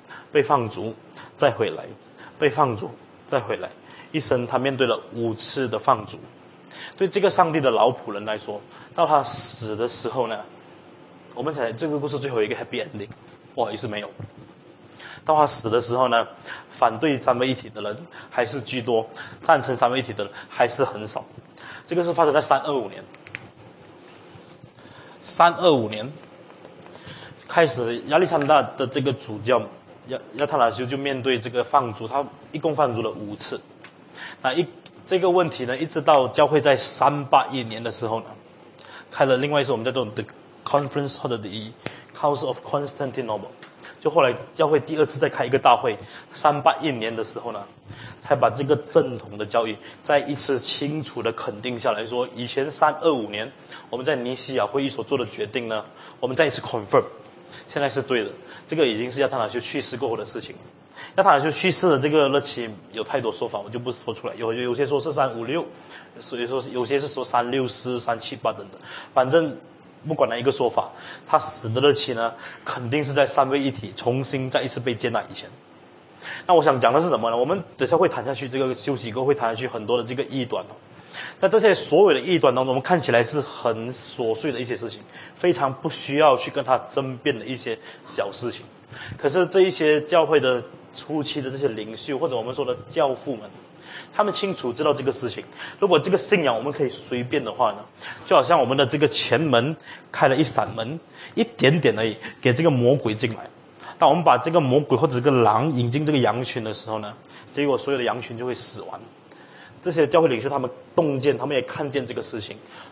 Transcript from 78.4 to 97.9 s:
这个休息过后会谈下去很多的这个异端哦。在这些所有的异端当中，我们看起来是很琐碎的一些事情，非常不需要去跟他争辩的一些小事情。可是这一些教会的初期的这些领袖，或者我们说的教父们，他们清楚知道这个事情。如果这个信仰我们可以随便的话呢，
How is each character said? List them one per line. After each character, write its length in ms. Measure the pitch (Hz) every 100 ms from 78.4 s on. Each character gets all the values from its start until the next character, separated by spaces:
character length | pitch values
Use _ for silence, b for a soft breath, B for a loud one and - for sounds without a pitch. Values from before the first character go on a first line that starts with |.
| 135
这 100 | 131
个 140 | 131
休 200 | 123 -
息 160 | 131 117
过 120 | 110
后 40 | 131
会 80 |
谈 140 | 143 117
下 60 |
去 120 | 113 127
很 180 | 117
多 140 | 107 120
的 60 |
这 100 | 117
个 80 | 127
异 200 | 135 135
端 200 | 120 101 90
哦。 80 | - - B B B B B
在 120 | 190
这 100 | 220
些 160 | 208
所 280 | 180 - 151
有 100 | 202
的 80 | 139
异 180 | 175 170
端 160 | 139
当 100 | 123
中， 40 | 131
我 60 |
们 80 | 131
看 180 | - 180
起 100 | 131
来 120 | 120
是 180 | 117 147
很 520 | 127 - 123 113 117
琐 400 | 131 - - 117
碎 200 | 110 156
的 80 | 120
一 40 |
些 120 | 120 117
事 120 | 113
情， 120 | - - B B
非 180 | - 180
常 200 | 160 139
不 160 | 131 160
需 280 | - - 139
要 200 | 156 127
去 120 | -
跟 160 | 143
他 140 | 127 127
争 380 | - - 131 123
辩 180 | 151 123
的 80 |
一 120 | 107 127
些 200 | - 110 B B -
小 240 | - 101
事 200 | 95 120
情。 120 | 107 - - - B B -
可 120 | 147
是 160 | 165 175
这 160 | 190
一 80 | 185
些 300 | - 156 151
教 220 | 151 175
会 140 | 151 156
的 240 | 131 123 117 - -
初 300 | - - 151
期 200 | 139 151
的 80 | 131
这 60 | 135
些 100 | 143
领 280 | 110 107 110
袖， 200 | - 135
或 120 | 160
者 80 | 123
我 60 |
们 120 | 113
说 100 | 131
的 120 | 127 123 -
教 280 | 165 143
父 200 | 127 - 117
们， 140 | 104 - - - B B B
他 100 | -
们 80 | 208
清 220 | 180 196
楚 180 | 170 127
知 100 | 117
道 100 | 151
这 120 | 139
个 80 | 135
事 160 | - 120
情。 160 | 104 - B B B
如 80 | 202
果 120 | 165
这 120 | 175
个 80 | 185
信 240 | - 208
仰 140 | 143 113
我 40 |
们 120 | 131
可 120 | 143
以 40 | 135
随 340 | - - 123
便 200 | 123 147
的 100 | 117
话 200 | 101 117
呢， 120 | 101 -